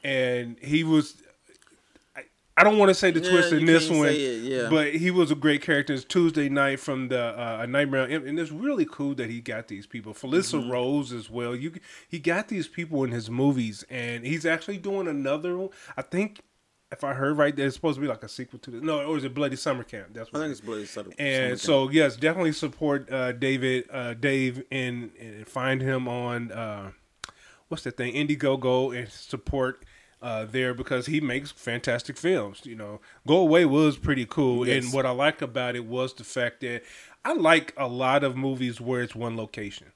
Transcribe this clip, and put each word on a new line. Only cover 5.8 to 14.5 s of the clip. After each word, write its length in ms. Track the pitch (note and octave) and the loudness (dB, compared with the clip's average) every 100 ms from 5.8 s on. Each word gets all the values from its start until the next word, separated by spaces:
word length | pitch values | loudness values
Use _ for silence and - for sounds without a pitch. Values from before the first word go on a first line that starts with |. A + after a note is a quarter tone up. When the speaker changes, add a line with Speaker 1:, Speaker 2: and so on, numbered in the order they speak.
| C#3+ | 0
Speaker 1:
It's 120 | C3+ - | -4 0
Tuesday 420 | F3+ E3+ D#3 C#3+ | 2 2 2 0
Night 320 | C#3 C#3 C3+ | 2 2 0
from 300 | - C3 B2+ | -4 -4 -2
the, 100 | B2+ A#2+ A2+ | -2 -2 -4
uh, 200 | A#2 A2 | -6 -6
A 40 | A#2+ | -2
Nightmare 360 | C#3 C#3+ C3+ | 0 2 0
on 80 | B2+ | 0
Elm, 120 | D#3 C3+ | -4 -4
and 140 | D3+ | -6
it's 120 | D#3+ | -6
really 340 | D3+ C4 C4 D3+ | -4 -4 -2 -2
cool 240 | - C#3 C3 | -2 -6 -4
that 140 | A2+ | -6
he 120 | A#2 | -8
got 260 | A#2 A2+ A#2 | -8 -10 -10
these 180 | G2 G#2 | -16 -14
people. 280 | A#2+ G#2+ | -14 -14
Felissa 440 | G#2 C3 E3 F#3+ D#3 | -12 0 0 2 -4
Speaker 2:
Mm-hmm. 100 | B2 | -2
Speaker 1:
Rose 400 | B2 B2+ D3 B2+ | -2 0 0 -2
as 180 | A#2+ G#2 | -10 -8
well. 240 | A#2 A#2+ | -6 -6
You, 200 | B2 D#3 E3+ - - _ | -6 -8 -12 -20 -20 _
he 120 | E3+ | -4
got 280 | E3 F3 G#3+ | 0 -2 -2
these 220 | G3+ D3+ | -6 -6
people 340 | - E3 D3 | -8 -4 -2
in 80 | C3 | 0
his 180 | A#2+ A2 | -2 -4
movies, 540 | A#2+ C#3 C3 A2+ G2+ - | 2 2 2 -2 -6 -12
and 360 | B2+ A#2+ A#2+ A#2+ | -8 -8 -6 -4
he's 200 | D#3+ | -2
actually 320 | D#3+ | 0